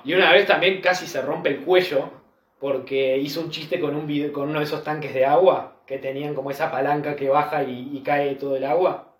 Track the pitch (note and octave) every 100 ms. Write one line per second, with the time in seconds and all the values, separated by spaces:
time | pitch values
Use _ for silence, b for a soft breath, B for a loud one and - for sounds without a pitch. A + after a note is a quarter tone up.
0 | - F#3 E3 F#3+ G3 D3+ F#3 F#3+ F3+ F3+
1 | E3 C3+ C3 D3+ - - D#3 F#3 F3+ C3+
2 | - - _ _ _ - C3+ C3 B2+ C3+
3 | C3 C3+ D3 E3+ D#3+ D#3+ D#3 F3 D3 D3
4 | D3+ D3 D3 C#3+ C#3+ D3+ D3+ D3+ D3+ D3+
5 | C#3 C3 C3+ D#3+ F#3 - - - - C3+
6 | C3+ C#3 D3 C#3 C3+ C3+ D#3 C3 C#3+ D3
7 | D3 C#3 C3+ D3 C#3+ D3+ B2+ B2 C#3 C#3
8 | D3 D3 C#3+ C3+ C#3 C3+ C3+ E3 F3+ -
9 | -